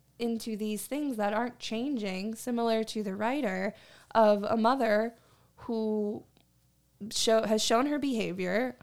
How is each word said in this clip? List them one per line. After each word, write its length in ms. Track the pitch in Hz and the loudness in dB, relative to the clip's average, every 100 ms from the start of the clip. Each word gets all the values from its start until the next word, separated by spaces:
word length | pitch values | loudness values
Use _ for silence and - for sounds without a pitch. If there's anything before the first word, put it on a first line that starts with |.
| _ - | _ -6
into 380 | 233 226 233 214 | -4 -4 -4 -4
these 300 | 214 208 - | -4 -4 -4
things 300 | 277 294 220 | -4 -4 -2
that 140 | 202 | 0
aren't 260 | 214 247 - | 0 -4 -6
changing?" 760 | - 226 269 262 202 185 202 | -6 -4 -2 -2 -4 -4 -6
Similar 480 | 220 - 233 233 220 | -6 -4 0 2 0
to 180 | 220 220 | 0 -4
the 120 | 202 | -4
writer 600 | 190 220 285 233 185 196 - - - - | -2 -2 0 -2 -2 -4 -6 -20 -20 0
of 280 | 226 214 208 | 6 6 6
a 140 | 202 226 | 2 2
mother 580 | 220 269 226 208 233 - _ _ _ - | 4 4 2 2 0 -6 _ _ _ -16
who 680 | - 226 220 214 208 214 - _ _ _ _ _ _ - 208 | -6 -2 0 0 -2 -6 -12 _ _ _ _ _ _ -16 -8
show, 300 | - - 220 | 0 4 4
has 180 | 214 220 | 4 2
shown 240 | - 233 285 | 4 2 2
her 120 | 294 | 0
behavior, 800 | 277 226 180 185 180 202 254 - | 0 0 -2 -2 0 0 -2 -6